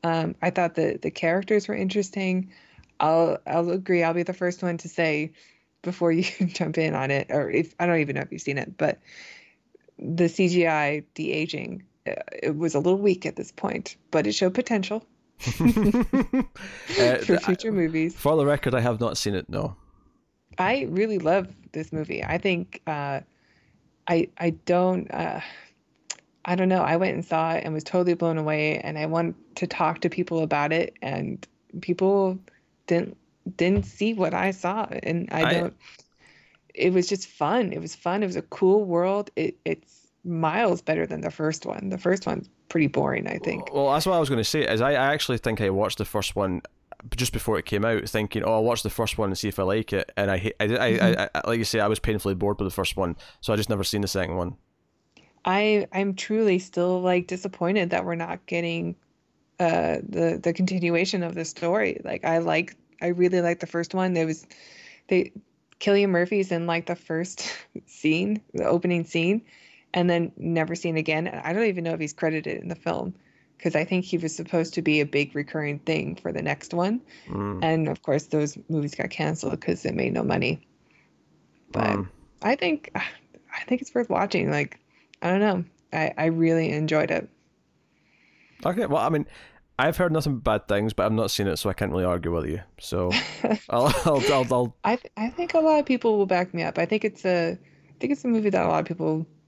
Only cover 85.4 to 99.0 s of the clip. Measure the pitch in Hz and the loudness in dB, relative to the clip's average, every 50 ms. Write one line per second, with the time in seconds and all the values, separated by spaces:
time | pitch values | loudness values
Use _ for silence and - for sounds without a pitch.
85.4 | 208 214 190 180 170 - _ _ _ _ - 160 156 - - - 156 165 165 165 | 4 4 2 0 -2 -6 _ _ _ _ -4 -2 -2 -2 0 0 0 0 2 4
86.4 | 165 165 165 165 160 - - 151 156 156 156 156 151 - 160 165 - - _ _ | 4 4 4 4 2 0 0 0 0 2 2 2 2 2 0 -4 -4 -6 _ _
87.4 | _ _ _ _ _ _ _ _ _ _ _ _ _ _ _ _ _ _ _ _ | _ _ _ _ _ _ _ _ _ _ _ _ _ _ _ _ _ _ _ _
88.4 | _ _ _ _ - 143 180 196 233 - 139 - 110 135 160 147 147 - - - | _ _ _ _ -4 -2 0 0 0 0 0 2 2 2 2 0 -2 -4 -10 -20
89.4 | - - - - _ _ _ - 127 151 165 - 185 175 156 160 143 151 139 120 | -20 -20 -20 -20 _ _ _ 0 2 2 2 2 2 2 2 2 0 0 -2 0
90.4 | - 120 107 107 - - 101 101 104 113 104 - 92 107 110 110 113 98 - - | 0 0 0 0 2 0 0 2 2 0 0 2 2 2 2 2 0 0 0 0
91.4 | 104 98 82 78 - 101 95 - 107 98 73 92 90 90 90 87 82 85 85 85 | 0 0 0 0 -2 -4 -2 -2 -2 -2 0 0 0 0 0 0 -2 -2 -2 -2
92.4 | 76 76 76 87 90 - _ - - - - 104 90 90 95 - - - - - | -2 -2 -4 -6 -8 -14 _ -18 -12 -6 -4 -2 0 0 0 -2 -2 -4 -12 -4
93.4 | - - 220 214 - - - 120 123 160 - - - 175 151 139 123 139 147 135 | -2 0 0 0 -2 -2 0 2 2 4 2 2 2 2 2 2 4 4 2 2
94.4 | 127 120 131 123 123 117 - _ - - 226 247 - - _ - 220 240 - - | 2 2 2 0 0 0 -4 _ 0 0 0 0 -4 -12 _ -6 -6 -6 -4 -4
95.4 | 349 339 - 330 311 320 311 302 285 - 262 240 - 233 220 208 202 185 190 175 | -6 0 2 4 4 6 4 4 4 2 0 2 2 2 4 4 4 4 2 2
96.4 | 180 185 - 170 160 160 165 - 170 170 214 214 - 214 208 - - 190 180 175 | 0 0 -2 -4 -4 -2 0 -2 0 0 0 0 0 -2 -4 -2 0 0 2 2
97.4 | 170 165 175 185 - - _ _ _ _ - _ - 247 285 277 - 247 233 226 | 2 0 -2 -6 -12 -20 _ _ _ _ -12 _ -2 -2 -2 -2 0 0 0 2
98.4 | 214 208 196 - 175 175 160 160 165 - 170 175 | 2 2 2 2 2 2 2 2 0 -2 -4 -2